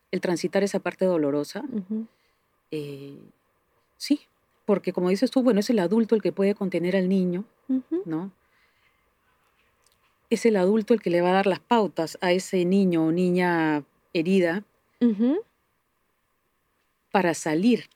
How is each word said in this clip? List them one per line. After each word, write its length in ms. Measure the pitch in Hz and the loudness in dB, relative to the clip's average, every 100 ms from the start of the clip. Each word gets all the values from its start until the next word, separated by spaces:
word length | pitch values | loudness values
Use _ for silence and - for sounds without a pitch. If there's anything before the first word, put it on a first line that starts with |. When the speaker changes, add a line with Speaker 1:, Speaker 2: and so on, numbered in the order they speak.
| _ | _
Speaker 1:
el 100 | 185 | -6
transitar 420 | 185 170 175 196 | -4 -4 -2 -2
esa 160 | 196 190 | 0 -2
parte 240 | 180 - | -6 -2
dolorosa. 600 | 185 170 143 147 147 202 269 | 0 0 0 -2 -4 -8 -10
Speaker 2:
Ujú. 380 | 220 185 220 226 _ _ _ _ _ _ | -10 -8 -8 -10 _ _ _ _ _ _
Speaker 1:
Eh, 460 | 156 147 139 139 139 - _ _ _ _ _ _ - | -10 -10 -12 -16 -20 -20 _ _ _ _ _ _ -10
sí, 240 | - 285 _ _ _ _ - | -4 -4 _ _ _ _ -2
porque 280 | 190 - | -2 -2
como 160 | 180 180 | -2 0
dices 220 | 196 262 | 2 0
tú, 120 | 262 | 2
bueno, 160 | 254 202 | 2 2
es 100 | 208 | 2
el 100 | 226 | 0
adulto 360 | 170 220 220 220 | 2 2 2 0
el 60 | |
que 100 | 185 | 0
puede 240 | 165 196 208 | 0 0 0
contener 400 | 190 180 170 196 | -2 -2 0 0
al 140 | 180 | 2
niño, 340 | 196 180 175 220 _ - | 0 0 -4 -8 _ -6
Speaker 2:
Ujú. 360 | 262 - 330 392 | -6 -4 -8 -6
Speaker 1:
¿no? 260 | 311 190 - _ _ _ _ _ _ _ _ _ _ _ _ _ _ _ _ _ _ - | -8 -8 -14 _ _ _ _ _ _ _ _ _ _ _ _ _ _ _ _ _ _ -4
Es 160 | 220 233 | 0 2
el 100 | 208 | 2
adulto 380 | 180 220 208 | 2 2 2
el 80 | 226 | 0
que 80 | - | 0
le 100 | 175 | 0
va 120 | 180 | 2
a 20 | |
dar 140 | 190 196 | 2 2
las 120 | 170 | -2
pautas 580 | - 240 190 - 160 - | 0 0 0 -4 -6 -4
a 100 | 185 | 0
ese 320 | 180 - 190 | 0 0 -2
niño 440 | 175 196 190 170 160 | 2 2 2 2 0
o 40 | |
niña 720 | 170 180 180 180 170 156 147 143 _ _ | 0 0 2 0 0 0 -2 -4 _ _
herida 500 | 175 160 190 170 180 - _ _ - | -4 0 2 2 -2 -8 _ _ -2
Speaker 2:
Ujú. 420 | 240 196 233 339 - _ _ _ _ _ _ _ _ _ _ _ _ _ _ _ _ | 0 2 0 0 -6 _ _ _ _ _ _ _ _ _ _ _ _ _ _ _ _
Speaker 1:
para 220 | 202 175 | 0 0
salir, 560 | 156 165 156 220 226 - | -2 -2 0 2 0 -2